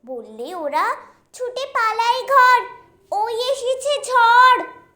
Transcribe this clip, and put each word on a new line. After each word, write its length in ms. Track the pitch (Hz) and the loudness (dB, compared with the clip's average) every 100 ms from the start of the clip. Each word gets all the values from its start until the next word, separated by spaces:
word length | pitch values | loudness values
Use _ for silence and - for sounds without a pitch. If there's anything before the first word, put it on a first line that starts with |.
| 240 | -12
বললে 480 | 247 214 220 262 | -14 -14 -16 -14
ওরা, 420 | 359 294 294 427 554 - _ _ | -10 -6 -4 -4 -6 -12 _ _
"ছুটে 340 | - 494 508 554 | -12 -10 -8 -8
পালাই 560 | 523 453 440 466 508 | -4 -4 -2 -2 -2
ঘর, 440 | 494 539 508 494 - - _ _ _ | 2 4 6 4 0 -16 _ _ _
ওই 400 | 403 453 453 508 | -4 -4 -4 -4
এসেছে 520 | 539 494 523 539 554 | -4 -4 -4 -4 -4
ঝড়।" 600 | 494 508 466 480 508 494 - - _ | 0 2 4 6 6 4 -2 -14 _